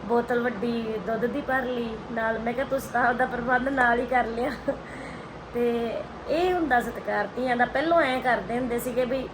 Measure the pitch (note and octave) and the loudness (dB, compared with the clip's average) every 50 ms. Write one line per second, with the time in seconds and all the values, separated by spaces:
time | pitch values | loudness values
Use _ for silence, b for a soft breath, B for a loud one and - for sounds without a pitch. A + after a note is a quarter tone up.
0 | - G3+ A#3 A#3 A#3+ - B3 A#3+ A#3+ B3 A3+ G3 A#3+ A#3+ A#3 A#3 A3+ A3 A3 G#3 | 0 2 0 0 2 2 0 0 0 0 -2 -2 -2 -2 0 -2 -2 -2 -4 -4
1 | F#3 A#3+ A3+ A3 A#3+ A#3 G3+ C#4+ - - C4 C4 B3 B3 B3 A#3+ A#3 A3+ A3 A3 | -2 -2 -2 0 0 0 -2 -2 -2 0 0 0 0 -2 -2 -2 -4 -4 -6 -8
2 | - - A#3 A3+ A3+ A3+ A3+ G#3+ A3+ A#3 A#3+ B3 C4+ - C4+ C4+ - - - A#3+ | -8 -6 -4 -2 0 0 0 0 -2 -2 -2 -2 -2 -2 -2 -2 -2 -2 0 2
3 | C4 A#3+ A#3+ A#3 - - A#3+ A#3+ A#3 B3 B3+ B3 B3 C#4 C#4 C4 B3 A#3+ A#3 A#3+ | 4 4 4 2 0 0 0 -4 0 2 2 2 2 2 2 4 4 4 4 2
4 | C4 A#3 C4 B3 A#3 A3+ A3+ A#3 A#3+ C#4+ B3 - - - - - B B B B | 2 2 2 2 2 2 -2 -2 -2 -2 -4 -2 -4 -4 -4 -4 B B B B
5 | B B B B B B - - - - - A#3+ A#3+ A#3+ A#3 A#3 A#3 A3+ - - | B B B B B B -14 -14 -14 -8 -2 0 0 2 2 0 -2 -2 -4 -6
6 | - - - - - - C#4 D#4+ F4+ F#4 F4+ F4+ E4 C#4 C4 A#3+ - A#3 - G3+ | -6 -8 -12 -12 -4 0 2 2 4 2 2 2 2 4 4 4 2 0 -6 -6
7 | - G#3 G#3 G#3 G#3 G3+ - A#3+ B3+ B3+ A#3+ A#3+ B3 A#3+ - C4 D4 E4 E4+ E4+ | -4 -2 0 0 0 -2 -2 -2 0 0 4 4 2 2 2 0 2 4 4 6
8 | D4+ C4 B3+ B3+ B3 B3+ A#3 A3 F#3 F3+ A#3 B3 C4 A#3 A#3+ A#3+ - B3+ A3+ B3 | 6 4 2 2 2 2 2 2 0 -2 -2 -2 0 0 -2 -2 -2 -2 0 0
9 | B3+ A#3 C4+ C4 B3 - | 0 2 0 -2 -2 -6